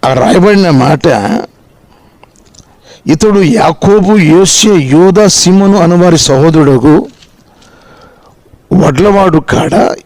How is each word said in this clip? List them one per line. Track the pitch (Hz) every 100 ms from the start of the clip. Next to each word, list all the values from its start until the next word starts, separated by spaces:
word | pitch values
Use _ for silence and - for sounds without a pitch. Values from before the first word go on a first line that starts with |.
ఆ | 123
రాయబడిన | 127 127 233 190 202 185
మాట, | 139 127 147 170 117 101 214 - _ _ _ _ _ _ _ _ _ _ _ _ _ _ - -
"ఇతడు | 156 214 202
యాకోబు, | 175 117 160 165 - 208 185 214
యోసే, | 156 165 190 - 220
యూదా, | 190 135 147 190 185 208
సీమోను | - 175 190 196 202
అనువారి | 170 175 180 165
సహోదరుడగు | - 135 160 160 143 131 131 156 - _ _ _ _ _ _ _ _ - - _ _ _ _ _ _
వడ్లవాడు | 185 - 135 202 196 190 160
కాడా? | - - - - - -